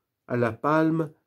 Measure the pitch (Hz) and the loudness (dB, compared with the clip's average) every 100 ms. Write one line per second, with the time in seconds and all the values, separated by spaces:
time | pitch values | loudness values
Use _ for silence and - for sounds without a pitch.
0 | _ _ - 123 117 113 143 156 160 160 | _ _ -6 -2 -2 -2 0 2 2 0
1 | 151 - | -4 -10